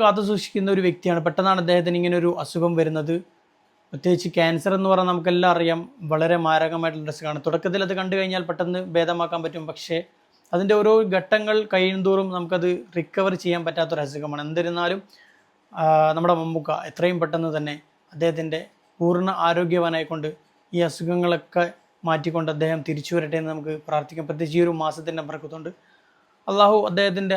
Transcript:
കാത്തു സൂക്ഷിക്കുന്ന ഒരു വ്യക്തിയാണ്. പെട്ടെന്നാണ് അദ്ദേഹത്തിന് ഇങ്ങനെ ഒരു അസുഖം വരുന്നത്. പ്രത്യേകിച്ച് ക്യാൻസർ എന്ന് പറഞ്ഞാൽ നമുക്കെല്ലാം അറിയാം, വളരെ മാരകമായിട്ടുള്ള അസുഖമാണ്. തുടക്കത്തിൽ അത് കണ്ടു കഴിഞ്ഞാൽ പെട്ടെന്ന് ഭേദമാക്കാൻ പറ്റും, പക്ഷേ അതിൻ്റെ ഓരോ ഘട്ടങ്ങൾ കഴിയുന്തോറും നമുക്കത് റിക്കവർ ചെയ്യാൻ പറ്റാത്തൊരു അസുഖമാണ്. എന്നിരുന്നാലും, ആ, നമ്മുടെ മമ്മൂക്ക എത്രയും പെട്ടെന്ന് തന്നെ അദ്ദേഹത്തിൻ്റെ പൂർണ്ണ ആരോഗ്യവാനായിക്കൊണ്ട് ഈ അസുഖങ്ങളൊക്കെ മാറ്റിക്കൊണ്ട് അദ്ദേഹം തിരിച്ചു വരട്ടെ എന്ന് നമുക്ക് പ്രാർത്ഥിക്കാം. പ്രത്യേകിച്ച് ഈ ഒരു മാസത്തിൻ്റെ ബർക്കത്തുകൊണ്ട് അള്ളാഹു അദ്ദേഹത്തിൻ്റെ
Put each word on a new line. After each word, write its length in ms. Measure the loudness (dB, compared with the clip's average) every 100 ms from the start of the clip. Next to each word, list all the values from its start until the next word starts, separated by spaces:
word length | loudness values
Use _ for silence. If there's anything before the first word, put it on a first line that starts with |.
കാത്തു 240 | 4 4 0
സൂക്ഷിക്കുന്ന 420 | -2 -2 -2 0 2
ഒരു 100 | 2
വ്യക്തിയാണ്. 360 | 0 0 0 0
പെട്ടെന്നാണ് 340 | 2 2 4 4
അദ്ദേഹത്തിന് 340 | 2 2 0
ഇങ്ങനെ 160 | 2 2
ഒരു 100 | 2 0 -4
അസുഖം 300 | 0 0 2
വരുന്നത്. 340 | 0 0 -2 -4 -6 _ _ _ _ _ _
പ്രത്യേകിച്ച് 380 | -4 0 2 0 0
ക്യാൻസർ 340 | 2 2 0 0
എന്ന് 100 | 2
പറഞ്ഞാൽ 180 | 4 2
നമുക്കെല്ലാം 400 | 0 2 2 4 4
അറിയാം, 240 | 2 -2 -4 -10 -2
വളരെ 260 | 0 2 2 2
മാരകമായിട്ടുള്ള 640 | 2 2 -2 -4 -4 -8 -8
അസുഖമാണ്. 240 | -6 -4 -2
തുടക്കത്തിൽ 320 | -2 0 -2 -2
അത് 40 | -2
കണ്ടു 160 | -2 -2
കഴിഞ്ഞാൽ 240 | -2 -4 -4
പെട്ടെന്ന് 300 | -4 -2 -4 -2 0
ഭേദമാക്കാൻ 440 | 0 0 -2 -4 -6
പറ്റും, 200 | -8 -12
പക്ഷേ 240 | -12 -6 -6 -6 _ _ _ _ -2
അതിൻ്റെ 180 | 2 4
ഓരോ 120 | 6 4 4 0
ഘട്ടങ്ങൾ 400 | 0 0 2 0 0
കഴിയുന്തോറും 560 | 2 2 2 2 2 0 -4
നമുക്കത് 340 | -2 -2 0 -2 -4 -6
റിക്കവർ 360 | -4 0 0 0
ചെയ്യാൻ 200 | -2 -2 -2
പറ്റാത്തൊരു 360 | -2 -2 -2
അസുഖമാണ്. 380 | -4 -6 -8 -8 -6
എന്നിരുന്നാലും, 540 | -2 -2 0 -2 -2 -8 _ _ _ _ _ _ -2
ആ, 20 | 4 6 4 4
നമ്മുടെ 200 | 4 2
മമ്മൂക്ക 300 | 2 -4 -4 -6 -6
എത്രയും 280 | -2 0 2
പെട്ടെന്ന് 280 | -2 -2 -2 -2
തന്നെ 200 | -4 -8 _ _ _
അദ്ദേഹത്തിൻ്റെ 460 | -2 -2 0 -4 -6 -10 _ _ -2
പൂർണ്ണ 300 | 0 2 0 0 2
ആരോഗ്യവാനായിക്കൊണ്ട് 800 | 2 2 2 0 -2 -4 -6 -8 -10 _ _ _ -2
ഈ 40 | -2
അസുഖങ്ങളൊക്കെ 800 | -2 -4 0 2 0 -2 -2 -2 -4 _ _ -2
മാറ്റിക്കൊണ്ട് 420 | -2 -2 -4 -4 -2
അദ്ദേഹം 240 | -2 -2 -4
തിരിച്ചു 240 | -6 -2 -2
വരട്ടെ 200 | -2 -4
എന്ന് 80 | -4
നമുക്ക് 200 | -8 -8 -10 -4
പ്രാർത്ഥിക്കാം. 380 | -4 -4 -10 -8
പ്രത്യേകിച്ച് 280 | -6 -2 2
ഈ 20 | 2
ഒരു 80 | 2
മാസത്തിൻ്റെ 400 | -4 -4 -8 -8 -8
ബർക്കത്തുകൊണ്ട് 420 | -10 -12 -14 -14 -16 _ _ _ _ _ _ -2
അള്ളാഹു 280 | 4 6 6 2
അദ്ദേഹത്തിൻ്റെ 460 | 0 0 0 -2